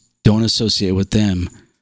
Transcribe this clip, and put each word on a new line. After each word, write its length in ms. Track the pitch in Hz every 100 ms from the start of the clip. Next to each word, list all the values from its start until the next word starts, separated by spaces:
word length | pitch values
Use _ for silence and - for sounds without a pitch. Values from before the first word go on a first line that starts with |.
| _ _
Don't 180 | - 107
associate 500 | 113 - 113 - 98
with 180 | 92 98
them. 380 | 107 104 90 87 - _ _